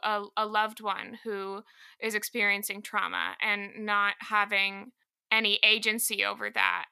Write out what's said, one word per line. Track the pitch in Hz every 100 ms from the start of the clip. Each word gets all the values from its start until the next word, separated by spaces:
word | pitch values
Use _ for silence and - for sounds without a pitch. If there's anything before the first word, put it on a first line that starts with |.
a, | - 208 202 -
a | 214
loved | 214 214 220
one | 214 196 214 226
who | 226 202 196 196 226 - - -
is | 220
experiencing | 214 208 240 208 202 208 202
trauma | 208 208 185 180 170 -
and | 220 202 202 -
not | 214 208 202 196
having | 202 214 208 202 196 196 226 _ _ _ -
any | 220 220 208
agency | 214 220 214 220 - 214
over | 202 208 208
that. | 214 190 180 -